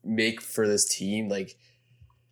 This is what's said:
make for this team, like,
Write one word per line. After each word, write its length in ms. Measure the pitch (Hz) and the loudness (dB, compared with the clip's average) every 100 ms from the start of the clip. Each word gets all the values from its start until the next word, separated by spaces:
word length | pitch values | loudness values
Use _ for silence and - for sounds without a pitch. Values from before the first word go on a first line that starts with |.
make 380 | 101 110 110 113 | -2 2 2 0
for 260 | - - 107 | -6 0 2
this 180 | 101 | 4
team, 440 | - - 95 107 107 | 2 0 -2 -2 -2
like, 280 | 101 95 - _ _ _ _ - _ _ | -4 -4 -12 _ _ _ _ -20 _ _